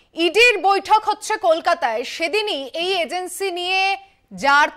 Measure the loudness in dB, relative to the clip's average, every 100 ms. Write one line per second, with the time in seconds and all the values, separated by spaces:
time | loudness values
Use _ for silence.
0 | _ -4 0 4 4 4 2 2 4 2
1 | 2 -4 -4 -2 0 0 0 0 0 -2
2 | -6 -4 -2 -2 -2 -4 -6 -6 -2 -2
3 | -2 -4 -8 -6 -6 -4 -4 -2 -2 -4
4 | -8 _ _ -6 2 4 2